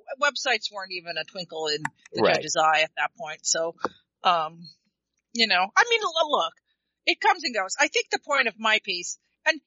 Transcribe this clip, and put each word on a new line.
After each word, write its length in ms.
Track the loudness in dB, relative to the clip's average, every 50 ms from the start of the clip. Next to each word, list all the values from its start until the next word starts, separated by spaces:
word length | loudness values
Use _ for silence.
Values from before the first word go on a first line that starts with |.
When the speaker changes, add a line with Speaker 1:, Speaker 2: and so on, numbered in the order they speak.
| -12 -12 -6 0
Speaker 1:
websites 500 | 0 0 0 -2 -2 -2 -2 -2 -4 -8 -10
weren't 180 | -10 -12 -10 -12
even 240 | -12 -10 -10 -8
a 60 | -8 -8
twinkle 420 | -10 -10 -12 -12 -10 -6 -4 -2
in 160 | -2 -2 -2 -4 -8 _ _ _ -8 -2
the 80 | 2 2
Speaker 2:
Right. 120 | 4 2
Speaker 1:
judge's 200 | 2 0 -2 0
eye 240 | 2 4 4 4 2
at 100 | 2 0 -2
that 140 | -4 -6 -6 _
point. 280 | -10 -14 -14 -12 -6 -4
So, 300 | -2 -2 -2 -2 -4 -6 -6 -8 -10 -10 _ _ _ _ _ 0
um, 440 | 2 2 2 0 -4 -8 -14 -20 -20 _ _ _ _ _ _ _ _ _ _ _ _ -2
you 140 | 0 2
know, 180 | 4 4 2 2 2 4
I 80 | 2 4 4
mean, 100 | 2 0 0
l-, 280 | 0 0 0 0 2
look, 220 | 2 0 0 0 -6 _ _ _ _ _ _ _ _ _ -2
it 140 | -2 -2 2
comes 220 | 2 2 2 2 -2
and 100 | -4 -4
goes. 200 | -4 -4 -2 0 -2
I 80 | 0
think 220 | 0 0 -2 -2 -2
the 100 | -4 -6
point 280 | _ -2 0 0 0
of 80 | -2 -2
my 220 | -2 0 2 2 0 0
piece, 320 | -4 -8 -8 -8 -12 -14 -14 _ _ _ _ -2
and, 140 | -2 -2 -2 _